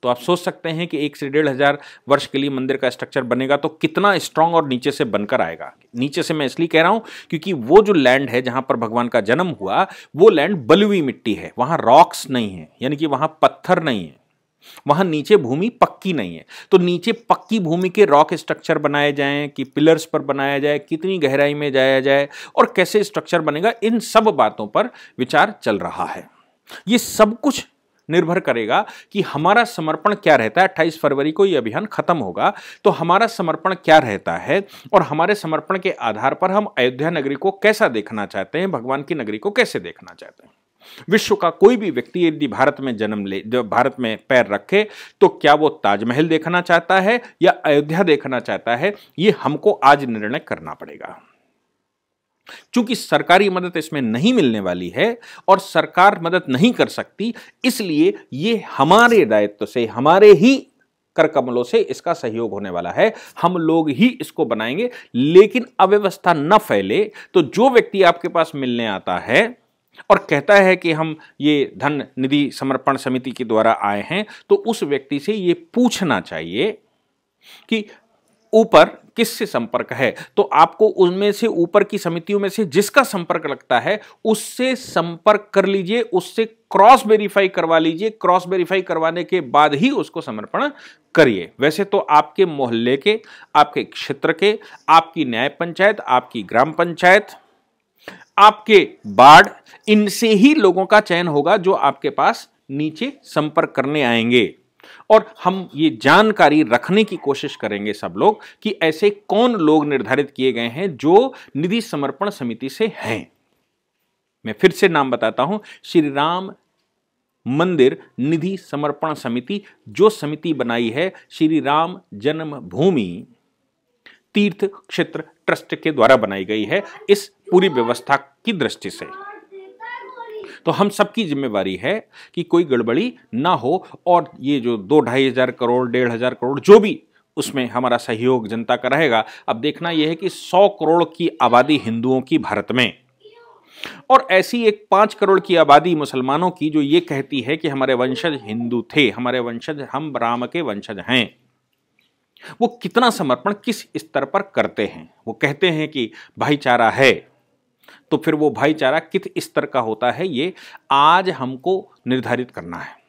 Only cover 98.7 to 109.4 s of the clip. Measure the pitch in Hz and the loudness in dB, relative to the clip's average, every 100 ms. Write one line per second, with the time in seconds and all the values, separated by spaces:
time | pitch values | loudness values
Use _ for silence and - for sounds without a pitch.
98.7 | 208 139 - 107 101 127 160 202 - _ | 4 4 -6 -8 6 10 10 8 0 _
99.7 | - - 214 208 196 233 208 247 302 196 | -16 2 2 2 0 2 6 6 6 4
100.7 | 180 190 214 214 175 175 147 143 214 180 | 2 4 2 4 -2 0 0 2 2 2
101.7 | 185 143 131 147 - 160 226 - _ _ | 2 0 -2 -6 0 0 -2 -12 _ _
102.7 | 139 151 156 247 285 _ - 151 151 160 | -6 -6 -6 -10 -10 _ -4 -2 -2 -2
103.7 | - 131 151 127 117 113 123 101 - _ | -2 -4 0 0 0 2 2 2 -4 _
104.7 | _ - - _ 220 220 - 180 190 175 | _ -20 -20 _ 4 4 -6 -4 -4 -10
105.7 | 135 156 113 131 170 220 208 160 151 131 | -2 -2 0 4 4 4 4 4 4 2
106.7 | 117 - 190 214 175 - 135 143 - 107 | 0 0 0 0 -2 -6 -6 -6 -8 -8
107.7 | 104 104 101 98 90 170 220 - _ 214 | -6 -6 -8 -8 0 0 0 -12 _ -8
108.7 | - 165 156 208 202 _ 196 | -2 -2 0 -2 -2 _ 0